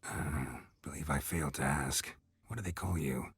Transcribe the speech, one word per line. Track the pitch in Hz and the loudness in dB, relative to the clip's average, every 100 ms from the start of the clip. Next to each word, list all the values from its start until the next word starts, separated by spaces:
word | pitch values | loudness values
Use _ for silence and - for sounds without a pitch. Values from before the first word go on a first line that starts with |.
| - | -6
Uh, | 90 85 73 65 62 - _ | -2 0 0 -2 -6 -12 _
believe | - 73 78 | -10 -6 0
I | 71 | 2
failed | - 85 73 | 2 0 0
to | 69 | 2
ask. | 67 73 69 67 - - _ _ _ | 2 4 2 0 -2 -8 _ _ _
What | 117 | -4
do | |
they | 95 | -2
call | 85 98 87 | -2 0 2
you? | 71 65 92 | 2 0 -2